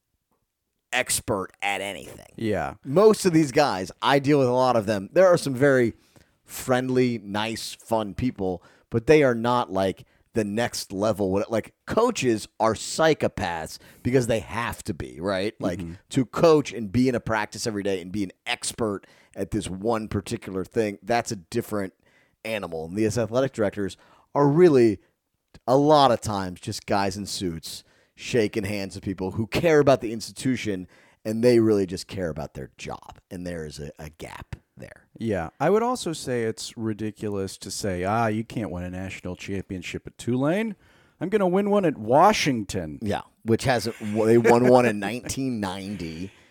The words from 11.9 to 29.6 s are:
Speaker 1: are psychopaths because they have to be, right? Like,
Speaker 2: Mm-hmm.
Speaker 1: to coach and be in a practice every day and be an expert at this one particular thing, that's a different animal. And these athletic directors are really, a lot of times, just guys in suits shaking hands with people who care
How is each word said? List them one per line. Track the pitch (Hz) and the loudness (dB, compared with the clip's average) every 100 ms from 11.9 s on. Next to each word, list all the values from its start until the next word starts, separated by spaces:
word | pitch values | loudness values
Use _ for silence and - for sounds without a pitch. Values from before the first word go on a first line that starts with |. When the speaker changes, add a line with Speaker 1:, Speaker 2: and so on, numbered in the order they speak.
| - 240 220 127 110 - - | 0 0 0 0 0 -4 -2
Speaker 1:
are | 110 | 0
psychopaths | 107 - - 160 147 117 - 95 85 78 - - - | 0 -4 2 2 2 -2 -2 -6 -6 -10 -14 -20 -8
because | 123 131 117 | 0 2 2
they | 113 | -2
have | - 107 117 - | -4 -6 -6 -6
to | - | -10
be, | 78 65 64 | -10 -10 -8
right? | 92 95 104 - | -4 -2 -4 -4
Like, | 104 87 | -6 -6
Speaker 2:
Mm-hmm. | 85 87 - | -8 -12 -4
Speaker 1:
to | - 123 | -2 -2
coach | - 170 156 131 | 2 4 4 2
and | - 104 | -6 -2
be | 117 127 | 0 2
in | |
a | 117 | 0
practice | - 110 107 107 117 | -2 -4 -4 -6 -6
every | 104 | -4
day | 98 95 | -2 -4
and | 90 | -4
be | 98 | -6
an | 95 - - | -6 -6 -8
expert | 120 - - 113 98 - _ _ - | -6 -6 -4 -4 -4 -8 _ _ -10
at | 98 | -6
this | 110 87 | -6 -6
one | 92 107 113 107 | -6 -2 -2 -2
particular | 104 - 113 - 95 | -6 -6 -8 -8 -8
thing, | 90 117 107 101 | -4 -2 -2 -4
that's | 98 117 - | -2 -2 -2
a | 107 | -8
different | 82 120 - 104 95 - _ _ _ _ | -6 -6 -4 -4 -6 -10 _ _ _ _
animal. | 110 110 92 82 80 | -8 -6 -6 -8 -6
And | 98 | 0
these | 110 117 | 0 0
athletic | 107 120 139 | 0 0 0
directors | - 101 107 95 - _ _ _ | 0 -2 -2 -6 -8 _ _ _
are | 139 143 | 2 4
really, | 147 180 135 117 98 _ _ _ _ _ - - | 8 8 8 6 4 _ _ _ _ _ -8 2
a | 135 | 4
lot | 147 151 135 | 6 8 6
of | 113 | 4
times, | - 101 92 90 | -2 -4 -4 -8
just | - 104 - | -10 -8 -2
guys | 104 98 92 | 0 0 -2
in | 95 | -8
suits | - 92 82 - - - _ _ - | -6 -6 -6 -10 -16 -18 _ _ -16
shaking | - 127 107 117 | -2 0 0 0
hands | 107 104 98 98 | -4 -4 -6 -8
with | |
people | 104 92 92 | -8 -4 -4
who | 104 113 | -4 -4
care | - | 0